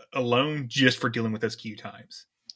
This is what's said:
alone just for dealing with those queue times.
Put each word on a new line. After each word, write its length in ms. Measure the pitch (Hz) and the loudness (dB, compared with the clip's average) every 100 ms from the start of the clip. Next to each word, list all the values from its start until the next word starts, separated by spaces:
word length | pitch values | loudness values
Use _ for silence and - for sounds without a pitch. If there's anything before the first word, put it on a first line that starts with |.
| - | -8
alone 520 | 139 123 120 147 151 127 | -2 2 4 2 -2 -4
just 300 | 143 131 - | 4 4 4
for 120 | 127 | -2
dealing 220 | 117 113 | -2 -4
with 100 | 107 | -2
those 140 | 110 - | -4 -6
queue 200 | 113 104 | -12 -12
times. 500 | 101 101 - - - _ - | -14 -16 -20 -20 -20 _ -8